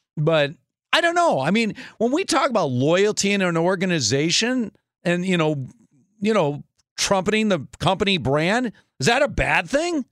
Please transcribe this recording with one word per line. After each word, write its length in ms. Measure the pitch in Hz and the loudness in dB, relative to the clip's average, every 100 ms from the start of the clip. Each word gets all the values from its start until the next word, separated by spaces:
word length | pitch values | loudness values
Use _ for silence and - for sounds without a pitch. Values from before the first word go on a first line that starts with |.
| _ - | _ -4
But 340 | 151 160 143 143 _ _ _ 302 | 2 2 0 -4 _ _ _ 2
I 60 | |
don't 120 | 339 | 2
know. 280 | 349 339 160 | 2 2 0
I 100 | 135 | 0
mean, 240 | 214 220 220 - - | 0 0 -6 -14 -4
when 160 | 233 | -2
we 100 | 294 | 0
talk 260 | 381 330 294 | 0 0 0
about 220 | 220 151 | 0 0
loyalty 600 | 123 139 175 208 - 202 | 0 2 2 2 0 0
in 80 | 202 | 0
an 160 | 180 165 | 0 0
organization 1120 | 170 190 185 165 101 135 160 165 226 254 214 - _ _ | 0 0 0 0 0 0 0 0 0 -2 -4 -10 _ _
and, 220 | 175 175 185 | -2 -2 0
you 100 | 180 | 0
know, 320 | 156 147 120 - _ 143 _ _ | 0 -2 -6 -14 _ _ _ _
you 120 | 208 | -2
know, 300 | 214 147 147 - _ _ - | 0 0 -2 -10 _ _ -8
trumpeting 540 | - 196 185 214 220 | -2 0 0 0 0
the 180 | 175 120 - | -2 -4 -4
company 380 | - 190 202 190 | -2 0 0 0
brand, 540 | 127 143 165 226 247 - _ - | 0 0 2 0 -2 -8 _ -4
is 60 | 135 | 0
that 140 | 240 | 2
a 60 | 285 | 0
bad 420 | - 135 160 170 | 0 0 0 0
thing? 360 | 277 349 320 240 | -2 -2 -4 -6